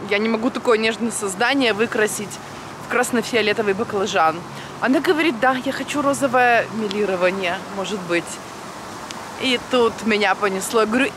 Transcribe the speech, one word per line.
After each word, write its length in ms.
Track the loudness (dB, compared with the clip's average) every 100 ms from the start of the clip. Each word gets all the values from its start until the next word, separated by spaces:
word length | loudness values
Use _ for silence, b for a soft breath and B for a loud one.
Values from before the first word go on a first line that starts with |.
| -2
Я 80 | 0
не 120 | 2
могу 200 | 0 0
такое 300 | -2 2 2
нежное 320 | 2 0 -4
создание 600 | -2 -6 0 2 4 2
выкрасить 680 | 2 0 2 0 -2 -8 -10 B B B -14 -4
в 40 |
красно-фиолетовый 840 | -2 0 0 0 0 2 2 0
баклажан. 600 | 0 -2 -2 0 4 2 2 -8 B B B
Она 180 | 2 2
говорит: 400 | 2 2 2 4
«Да, 160 | 2 2
я 80 | -2
хочу 300 | -4 -4 -2
розовое 640 | 0 2 2 4 4 4 2
мелирование, 840 | -4 -4 0 0 2 2 2 -2 -4 -6 -6
может 220 | -6 -6 -2
быть». 300 | -2 -2 -12 -12 -14 -14 -14 -12 -12 -12 -12 -12 -4
И 180 | -2 -2 2
тут 240 | 4 4 2 0
меня 260 | 2 4
понесло. 480 | 2 2 0 0 2
Я 60 | 2
говорю: 240 | 2 0